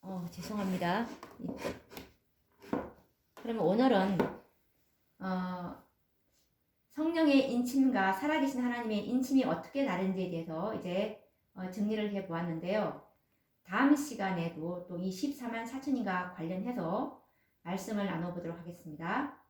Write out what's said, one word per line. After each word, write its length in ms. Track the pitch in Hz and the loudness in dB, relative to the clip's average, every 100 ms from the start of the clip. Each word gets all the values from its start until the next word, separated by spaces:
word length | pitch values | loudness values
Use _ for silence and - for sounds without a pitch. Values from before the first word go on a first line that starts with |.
어, 220 | 190 185 175 | -8 -8 -8
죄송합니다. 720 | - 175 208 190 185 175 190 233 - - - - - - - - - - _ _ _ _ _ - - - - _ _ _ - | -10 -6 -2 0 0 2 0 0 -6 -16 -12 -10 -8 -8 -8 -14 -18 -18 _ _ _ _ _ -6 -4 -4 -14 _ _ _ -14
그러면 220 | 226 226 | -6 0
오늘은, 540 | 165 208 262 208 190 185 - - - _ _ _ _ _ _ _ | 4 6 6 6 4 2 0 -2 -18 _ _ _ _ _ _ _
어, 640 | 185 185 180 180 180 - - _ _ _ _ _ _ _ _ _ _ | -4 -2 -2 -6 -8 -12 -20 _ _ _ _ _ _ _ _ _ _
성령의 600 | - 320 330 311 277 - | -2 0 4 6 6 6
인침과 600 | 240 247 277 262 214 190 | 2 2 4 6 6 4
살아계신 500 | 190 294 311 269 254 | 2 2 2 2 0
하나님의 460 | 247 240 220 208 - | -2 -2 -2 -2 0
인침이 340 | 247 262 269 | 0 4 4
어떻게 420 | 247 165 - 277 | 4 0 -4 0
다른지에 460 | 277 180 190 190 175 | 0 2 0 0 -2
대해서 460 | 165 165 160 202 214 | -4 -4 -4 -4 -4
이제, 520 | 175 185 214 214 _ _ _ | -2 0 -2 -4 _ _ _
어, 140 | 190 185 | -10 -8
정리를 440 | 190 208 214 208 | -2 0 0 0
해보았는데요. 920 | 202 180 165 175 160 175 214 180 147 - _ _ _ _ _ | -2 -4 -4 -2 -4 0 0 0 -4 -16 _ _ _ _ _
다음 320 | - 190 277 294 | -6 2 6 6
시간에도 920 | - 208 190 175 165 156 165 180 - | 2 -4 -2 0 -2 -2 -6 -6 -8
또 100 | 175 | -6
이 120 | 190 | -4
십사만 560 | 185 285 - 240 226 233 | -2 -4 -4 -6 -6 -6
사천 300 | 269 294 254 | -8 -2 0
인과 380 | 202 185 180 | 0 -2 -2
관련해서 840 | - 165 190 226 240 165 202 285 - _ _ _ _ | -6 -4 -2 -2 -2 -2 -2 -4 -8 _ _ _ _
말씀을 440 | 170 190 - 208 196 | -6 -6 -2 -2 -2
나눠보도록 500 | 165 175 170 165 170 | -2 -4 -4 -6 -8
하겠습니다. 760 | 175 170 165 151 170 226 285 - _ | -10 -12 -14 -8 -2 -2 -2 -8 _